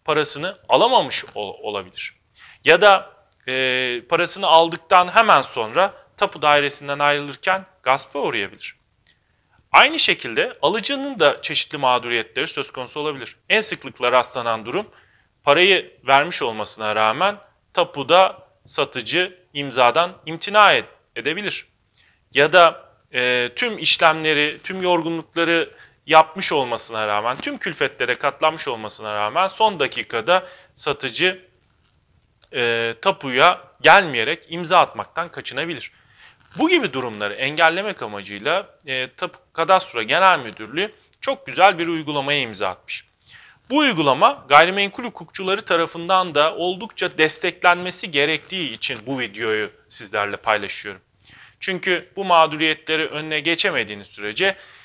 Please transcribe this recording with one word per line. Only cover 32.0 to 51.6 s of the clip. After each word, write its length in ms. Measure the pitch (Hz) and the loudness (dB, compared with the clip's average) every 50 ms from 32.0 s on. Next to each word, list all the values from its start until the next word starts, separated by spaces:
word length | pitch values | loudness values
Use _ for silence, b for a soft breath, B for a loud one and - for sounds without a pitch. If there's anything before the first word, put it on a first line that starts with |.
| _ _ _ _ _ _ _ _ _ _ - | _ _ _ _ _ _ _ _ _ _ -6
e, 400 | 127 120 117 117 117 117 117 117 - | -4 -2 -2 -2 -2 -2 -4 -6 -2
tapuya 600 | - - 190 - - 135 123 127 147 175 185 - - - _ _ | -2 -2 -2 -2 -6 -4 2 4 4 4 4 2 -4 -16 _ _
gelmeyerek 640 | - 151 165 202 196 160 135 117 113 127 165 - - - | 4 6 6 6 6 2 -2 -2 -2 -2 -4 -6 -10 -12
imza 300 | 160 175 180 156 180 175 | -12 -10 -4 0 2 2
atmaktan 520 | 147 - - 113 98 - _ 160 170 165 | 2 2 -2 -8 -12 -8 _ -8 -8 -8
kaçınabilir. 600 | - 143 127 - 123 127 156 170 165 123 - - b b b b b b b b b b b _ - - | -10 -14 -14 -10 -8 -8 -6 -6 -8 -10 -12 -16 b b b b b b b b b b b _ -4 -2
Bu 120 | 294 330 | 0 2
gibi 240 | 370 339 254 175 - | 2 2 0 -2 -4
durumları 400 | 135 123 120 107 104 104 101 101 | -4 -6 -6 -6 -6 -6 -6 -4
engellemek 680 | - 131 139 151 160 170 160 165 185 202 214 190 - | -4 -6 -6 0 2 2 2 2 0 -4 -8 -8 -10
amacıyla, 760 | 127 110 104 101 98 98 101 101 101 139 165 190 202 - _ _ _ | -10 -10 -10 -12 -12 -12 -14 -8 -4 -4 -4 -4 -4 -8 _ _ _
e, 240 | 143 131 131 127 127 - - | -8 -6 -6 -6 -8 -8 -10
Tapu 220 | 185 175 - - _ _ _ | -10 -10 -10 -16 _ _ _
Kadastro 500 | - 165 160 190 185 185 - - 117 110 | -4 2 2 2 2 2 -2 -6 -6 -4
Genel 360 | 110 135 170 190 190 180 151 | -2 0 4 4 4 4 2
Müdürlüğü 540 | 127 110 101 104 107 110 131 160 196 214 b b b b b _ | -2 -8 -12 -14 -16 -10 -8 -8 -8 -8 b b b b b _
çok 240 | - - 269 - - | -6 -6 -6 -6 -10
güzel 340 | - 127 139 180 202 190 160 | -8 2 4 4 4 4 2
bir 80 | 170 165 | -2 -6
uygulamaya 520 | 170 160 156 143 147 143 135 139 147 143 | -6 -6 -6 -6 -4 -4 -2 -2 -2 -2
imza 300 | 131 113 107 98 104 92 | -2 -4 -6 -6 -6 -6
atmış. 360 | 90 - _ - - - - _ _ b b b b b b b b b _ - | -6 -8 _ -12 -12 -12 -14 _ _ b b b b b b b b b _ -2
Bu 80 | 254 302 | 0 2
uygulama 680 | 302 269 220 156 156 143 127 139 190 247 285 285 - - | 2 2 2 2 2 2 4 4 4 2 2 -2 0 6
gayrimenkul 540 | 143 147 165 180 190 202 202 202 - - 240 | 6 8 8 6 4 0 -4 -4 -4 -8 -12
hukukçuları 580 | 233 - - 170 156 - - 190 185 190 196 | -12 -12 -14 -18 -16 -12 -8 -4 -4 -4 -4
tarafından 760 | 185 - 190 165 165 156 - 170 170 175 190 185 185 180 151 | -2 -2 0 0 0 -2 -6 -8 -4 0 0 0 0 0 0
da 200 | 147 147 160 - | 2 2 2 0
oldukça 640 | - 170 180 190 180 226 214 - - 190 175 131 151 | -2 -4 -4 -4 -6 -10 -12 -8 -6 -6 -6 0 0
desteklenmesi 920 | 156 156 - - - 180 170 - - - - 175 180 180 262 - - 196 | 0 0 0 -2 -6 -6 -4 2 4 4 4 4 0 -6 -10 -10 -10 -4
gerektiği 640 | 151 143 143 151 160 147 - - 190 190 170 131 113 | -2 0 0 0 -2 -4 -6 -10 -8 -8 -8 -8 -8
için 260 | 110 - - 170 - 107 | -8 -8 -8 -8 -8 -8
bu 140 | 117 139 131 | -8 -8 -6
videoyu 520 | 123 107 98 107 117 110 110 107 107 98 - _ _ _ | -6 -8 -8 -6 -4 -2 -2 -2 -4 -6 -8 _ _ _
sizlerle 480 | - - 117 101 101 107 101 101 104 98 | -10 -8 -8 -6 -4 -4 -4 -4 -6 -6
paylaşıyorum. 640 | - 113 107 104 101 95 - - - 104 98 92 _ _ _ b b b b b b b b | -2 -2 -2 0 -2 -6 -10 -12 -12 -14 -14 -16 _ _ _ b b b b b b b b
Çünkü 520 | b | b